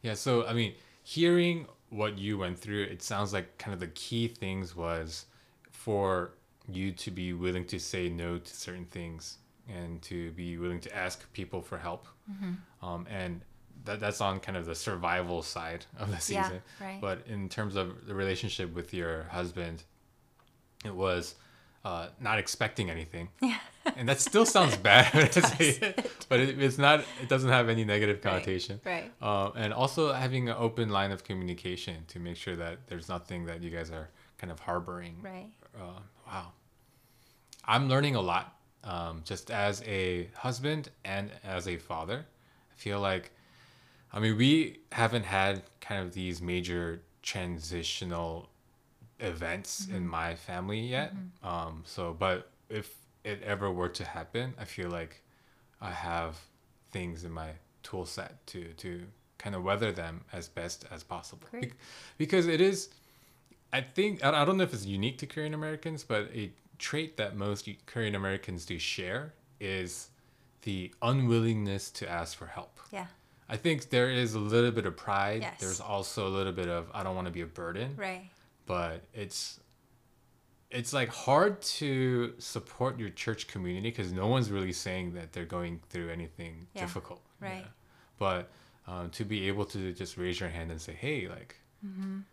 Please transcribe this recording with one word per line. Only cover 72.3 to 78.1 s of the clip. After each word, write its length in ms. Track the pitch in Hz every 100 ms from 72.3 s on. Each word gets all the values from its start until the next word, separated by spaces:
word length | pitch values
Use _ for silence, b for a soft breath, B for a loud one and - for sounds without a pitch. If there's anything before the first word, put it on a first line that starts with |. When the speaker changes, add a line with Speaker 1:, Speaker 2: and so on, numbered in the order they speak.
| -
Speaker 1:
for 100 | 170
help. 300 | - - - -
Speaker 2:
Yeah. 160 | 196 175 - b b -
Speaker 1:
I 80 | 113
think 320 | 170 151 -
there 200 | 127 123
is 240 | 123 120
a 60 | 110
little 320 | 104 117 120
bit 140 | 113 95
of 120 | 87
pride. 440 | - 98 101 110
Speaker 2:
Yes. 180 | 98 -
Speaker 1:
There's 200 | 95 95
also 480 | 104 101 95 - 98
a 20 |
little 240 | 95 95
bit 140 | 90 87
of, 200 | 85 82
"I 100 | 104
don't 120 | 95 92
wanna 140 | 90
be 120 | 87
a 40 | 82
burden." 500 | - 85 196 127 143
Speaker 2:
Right. 320 | 190